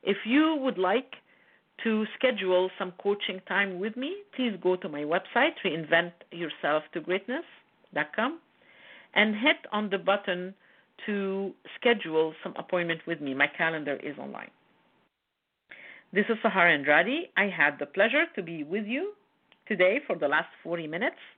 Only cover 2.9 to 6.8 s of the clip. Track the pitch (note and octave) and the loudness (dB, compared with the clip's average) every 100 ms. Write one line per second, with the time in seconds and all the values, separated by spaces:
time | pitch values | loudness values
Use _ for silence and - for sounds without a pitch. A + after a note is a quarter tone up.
2.9 | F3+ G3+ G3+ - F#3+ - F#3+ G3+ F3+ G#3 | -4 -2 -2 -4 -8 -2 0 0 -2 -6
3.9 | A3 C#4 G4+ G4+ - B3 F#3+ F3+ F#3 F#3 | -6 -8 -8 -12 -4 -2 0 0 0 -2
4.9 | D3 D3 F3 F#3+ A#3 C#4+ E4 G3 D#3+ D3+ | -6 -2 -2 0 2 2 0 -4 -4 2
5.9 | E3 F3 - - E3+ E3 - D#3 D3+ | 2 2 -6 -18 -10 -10 -4 0 0